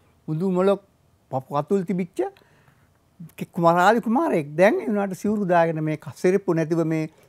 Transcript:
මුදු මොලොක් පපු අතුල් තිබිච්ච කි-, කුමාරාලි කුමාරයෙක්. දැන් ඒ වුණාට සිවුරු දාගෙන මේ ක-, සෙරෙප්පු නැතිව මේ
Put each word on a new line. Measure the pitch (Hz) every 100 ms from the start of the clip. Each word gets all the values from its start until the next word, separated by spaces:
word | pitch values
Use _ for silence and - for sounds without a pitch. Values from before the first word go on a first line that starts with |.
| _ _ -
මුදු | 156 190
මොලොක් | 180 190 196 _ _ _ _ -
පපු | 131 - 143
අතුල් | 151 202
තිබිච්ච | 175 180 175 - 392 392 _ _ _ _ _ _ _ - 160
කි-, | - -
කුමාරාලි | - 170 175 185 233
කුමාරයෙක්. | 226 233 330 202 143
දැන් | 151 190 359
ඒ | -
වුණාට | 202 202 185
සිවුරු | 202 208 190
දාගෙන | 175 165 156
මේ | 156 151
ක-, | - -
සෙරෙප්පු | 185 196 196
නැතිව | 165 156 170
මේ | 160 160 156 _